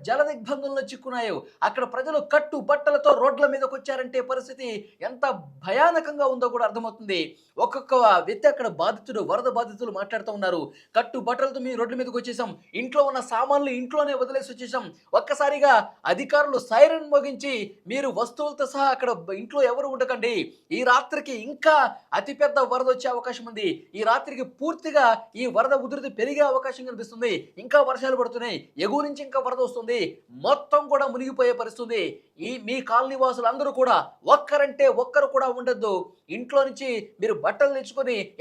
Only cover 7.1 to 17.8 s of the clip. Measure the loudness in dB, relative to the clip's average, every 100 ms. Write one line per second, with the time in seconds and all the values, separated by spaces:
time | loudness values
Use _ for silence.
7.1 | -4 -4 -10 _ -2 -2 -2 0 4 6
8.1 | 6 2 2 2 2 -2 -2 -2 -4 -6
9.1 | -6 -2 0 0 -2 -4 -6 -8 -8 -6
10.1 | -6 -6 -4 -2 -2 -4 -12 _ -2 -2
11.1 | -2 -4 -2 -2 -4 -6 -4 -4 -4 -6
12.1 | -6 -6 -6 -8 -10 _ -10 0 2 2
13.1 | 0 -2 -2 2 2 2 -4 -2 0 0
14.1 | 0 -2 -4 -8 -12 -8 -8 -8 -14 _
15.1 | 0 0 0 0 4 6 6 4 -4 -2
16.1 | -2 2 2 2 0 2 8 8 6 2
17.1 | 2 2 -4 -4 -4 -6 -12